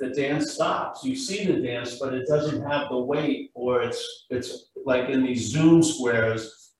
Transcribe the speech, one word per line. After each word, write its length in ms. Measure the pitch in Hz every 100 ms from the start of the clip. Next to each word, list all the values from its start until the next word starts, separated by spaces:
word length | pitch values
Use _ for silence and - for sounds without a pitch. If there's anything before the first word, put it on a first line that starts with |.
the 80 | 127
dance 420 | 135 143 151 -
stops. 520 | - 185 - - -
You 100 | -
see 300 | - - 202
the 160 | 185 -
dance, 380 | 127 120 123 -
but 160 | 135
it 120 | 127 143
doesn't 360 | 147 151 143 143
have 200 | 147 -
the 80 | 127
weight, 520 | 123 151 147 127 -
or 280 | 127 123 123
it's, 440 | 117 - - - _
it's 400 | 127 - - - -
like 240 | 135 127 127
in 140 | 131
these 240 | 127 120 104
Zoom 300 | 151 160 165
squares, 920 | 151 131 123 117 110 113 - - -